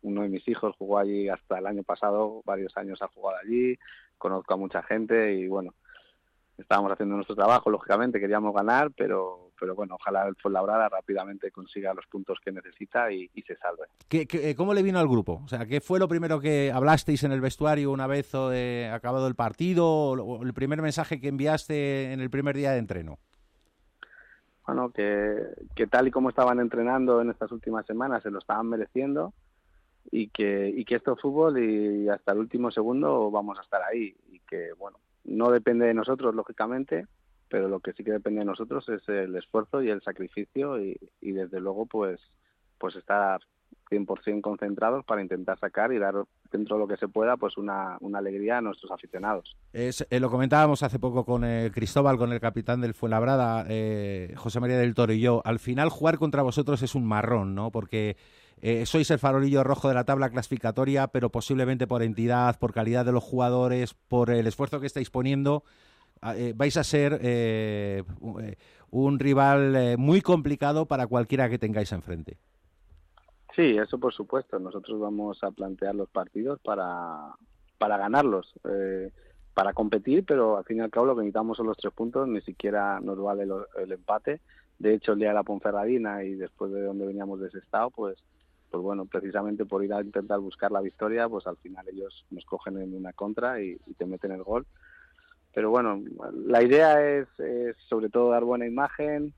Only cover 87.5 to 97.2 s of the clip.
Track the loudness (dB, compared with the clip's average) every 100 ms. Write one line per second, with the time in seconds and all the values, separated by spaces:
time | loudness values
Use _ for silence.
87.5 | -12 _ -2 -2 -2 -8 -8 _ _ _
88.5 | _ _ -6 -4 -4 -4 -6 -4 -4 -4
89.5 | -4 -4 -2 -2 -2 -2 -4 -2 -2 -4
90.5 | -4 -2 0 -4 _ -2 0 -2 -4 -8
91.5 | -12 -14 -16 -14 -12 -12 -14 _ -16 -10
92.5 | -10 -8 -8 -8 -10 -12 -8 -6 -4 -4
93.5 | -4 -6 -10 -16 -10 -8 -6 -8 -8 -4
94.5 | -4 -4 _ -20 -20 -20 _ _ _ _
95.5 | -2 4 4 4 0 -6 -10 -10 -8 4
96.5 | 6 8 10 10 8 6 2